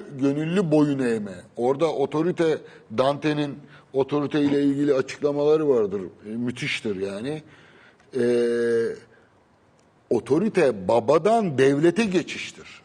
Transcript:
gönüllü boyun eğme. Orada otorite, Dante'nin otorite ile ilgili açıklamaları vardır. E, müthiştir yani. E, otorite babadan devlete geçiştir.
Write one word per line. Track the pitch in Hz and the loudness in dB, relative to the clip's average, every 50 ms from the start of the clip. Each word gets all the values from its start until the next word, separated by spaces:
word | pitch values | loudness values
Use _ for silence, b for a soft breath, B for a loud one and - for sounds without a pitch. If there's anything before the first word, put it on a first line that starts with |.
| - - 143 127 | -2 -6 -6 -2
gönüllü | 135 139 139 151 156 160 175 202 185 156 | -2 -2 0 -2 -2 -2 0 0 0 2
boyun | 151 151 147 147 139 135 | 4 4 4 2 2 0
eğme. | 127 120 113 110 104 101 90 90 - - - | -2 -2 -2 -2 -4 -8 -12 -14 -18 -14 -6
Orada | 113 120 127 139 139 165 156 131 | -2 0 0 2 2 0 0 0
otorite, | 120 139 139 - 156 160 180 170 - 165 160 147 - - B B B B B 110 | 0 -2 -2 0 -2 0 0 0 0 0 0 0 -2 -4 B B B B B -2
Dante'nin | 110 127 139 143 139 143 151 151 147 147 143 120 98 - B B B B B - | 0 2 2 2 0 -2 -2 -2 -2 -2 -4 -6 -10 -16 B B B B B -2
otorite | 135 131 135 147 147 143 139 156 151 | -2 0 0 0 -2 -2 0 0 2
ile | 143 143 143 143 143 | 2 2 2 2 2
ilgili | 143 139 139 147 147 135 | 2 2 2 2 2 2
açıklamaları | 131 135 - - - 143 147 143 147 147 151 156 160 156 143 | 0 -2 -6 -6 -4 -2 -2 0 0 2 2 2 2 2 2
vardır. | 127 117 107 95 95 101 92 82 - - - | 2 2 2 0 -2 -6 -8 -10 -14 -16 -14
E, | 104 | -10
müthiştir | 110 117 120 123 123 123 147 143 - - - 110 98 | -8 -6 -6 -6 -6 -6 -6 -6 -6 -6 -6 -6 -6
yani. | 92 98 98 98 101 117 143 156 156 151 B B B B B B B B B B B B _ - 127 | -4 -6 -6 -6 -8 -8 -8 -8 -10 -12 B B B B B B B B B B B B _ -4 0
E, | 120 120 120 120 120 120 120 120 117 117 117 117 117 104 73 - - - b b b b b b _ _ _ _ _ _ _ _ _ _ _ _ _ - | 0 2 2 2 2 0 0 0 0 0 2 0 0 -2 -4 -8 -14 -20 b b b b b b _ _ _ _ _ _ _ _ _ _ _ _ _ -2
otorite | 123 110 - - 135 160 208 220 - 185 156 127 110 98 90 | -2 -2 0 2 0 2 2 2 2 2 2 2 2 0 0
babadan | 98 117 120 110 117 143 165 165 208 226 233 208 175 135 | 2 2 2 4 4 2 4 4 4 2 2 0 0 2
devlete | 120 135 139 139 143 160 175 170 214 233 | 4 4 4 4 4 2 2 2 2 0
geçiştir. | 202 180 175 131 - - - - - - - - - - - | 0 0 -2 -2 -4 -8 -12 -12 -14 -14 -18 -20 -20 -20 -20